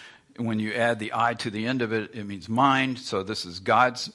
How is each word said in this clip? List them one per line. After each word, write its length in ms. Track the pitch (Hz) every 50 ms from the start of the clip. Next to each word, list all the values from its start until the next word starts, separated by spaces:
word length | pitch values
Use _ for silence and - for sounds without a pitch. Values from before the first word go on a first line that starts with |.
| - - - - _ _ _
When 220 | - 120 113 110 107
you 140 | 107 107 104
add 260 | 120 113 117 117 107
the 120 | 107 104 -
I 220 | 113 117 117 117
to 140 | 110 - 120
the 180 | 101 107 110
end 140 | 120 131 131
of 120 | 120 107 113
it, 220 | 113 107 - -
it 100 | 117 101
means 240 | 101 101 95 80 92
mind. 500 | 113 120 135 139 135 131 131 131 127 110
So 220 | - - 113 98
this 240 | 95 92 107 - -
is 140 | 90 85 92
God's 520 | 95 117 110 113 127 127 120 - - -